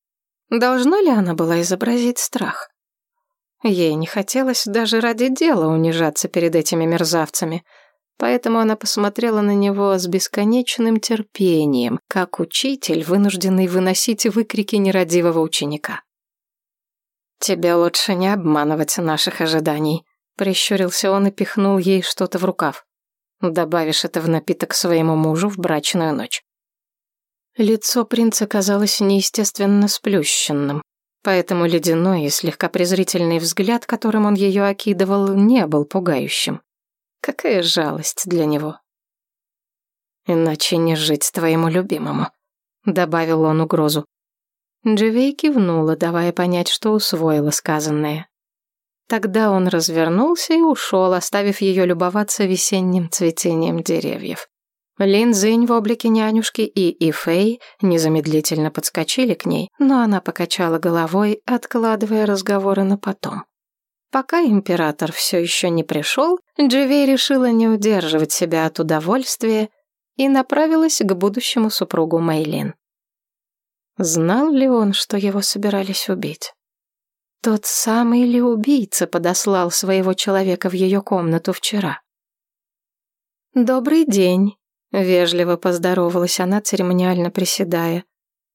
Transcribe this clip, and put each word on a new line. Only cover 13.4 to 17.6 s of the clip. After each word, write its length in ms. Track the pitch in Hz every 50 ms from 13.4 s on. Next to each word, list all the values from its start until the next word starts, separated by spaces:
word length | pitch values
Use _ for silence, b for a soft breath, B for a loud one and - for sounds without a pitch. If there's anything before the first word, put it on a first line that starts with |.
| 190 190 190 185 185 175
выносить 580 | 180 185 185 185 190 - - - 220 - -
выкрики 520 | 226 196 226 220 - - 214 202 - 220 202
нерадивого 600 | 196 190 185 190 180 165 170 180 170 175 165 165
ученика. 640 | 160 160 - - 151 143 151 151 - - - - - _ _ _ _ _ _ _ _ _ _ _ _ _ _ _ _ _ _ _ _ _ _ _ _ _ _ -
"Тебе 340 | - - 185 175